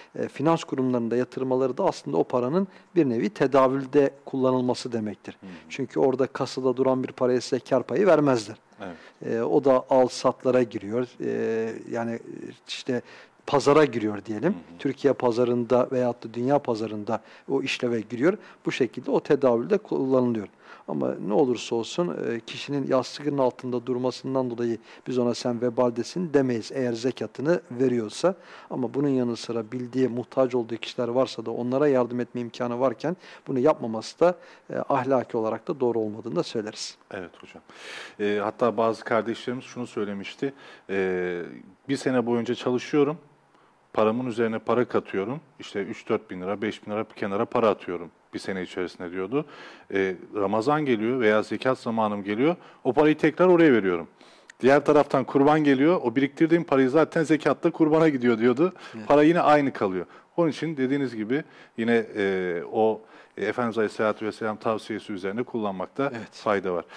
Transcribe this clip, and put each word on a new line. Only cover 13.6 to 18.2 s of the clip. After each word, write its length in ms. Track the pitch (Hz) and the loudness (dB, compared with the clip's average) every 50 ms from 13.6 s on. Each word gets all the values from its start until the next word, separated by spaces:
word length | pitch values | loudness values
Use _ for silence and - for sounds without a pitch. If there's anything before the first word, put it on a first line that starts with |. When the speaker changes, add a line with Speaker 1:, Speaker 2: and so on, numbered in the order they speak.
| - 143 143 156 156 | 6 6 8 8 6
Speaker 1:
giriyor 400 | 135 113 117 107 107 104 104 90 | 6 4 0 -2 -2 -2 -4 -6
diyelim. 280 | 104 107 104 123 175 | -8 -6 -2 -2 -2
Speaker 2:
Hı 40 | 208 | -2
hı. 220 | 87 - - 85 - | -4 -8 -16 -12 -6
Speaker 1:
Türkiye 340 | - 139 131 - - 135 | -6 -6 -4 0 2 2
pazarında 760 | 123 - - 123 113 117 123 120 123 120 120 113 127 120 127 - | 2 2 2 0 2 2 2 2 2 0 2 2 2 2 2 2
veyahut 320 | 135 127 123 120 120 - - | 0 0 0 0 -2 -4 -10
da 100 | 117 113 | -10 -6
dünya 240 | 120 123 131 143 139 | -4 0 2 2 2
pazarında 640 | - 127 117 104 113 107 107 104 104 120 110 104 - - - - _ - | 2 0 -2 -2 -4 -6 -6 -8 -4 -4 -4 -4 -6 -10 -20 -16 _ -4
o 140 | 135 139 | -2 -2
işleve 380 | - - - - 127 120 120 113 | -2 -2 -4 -2 -2 -2 -2 -4
giriyor. 380 | 104 - 123 113 | -4 -6 -4 0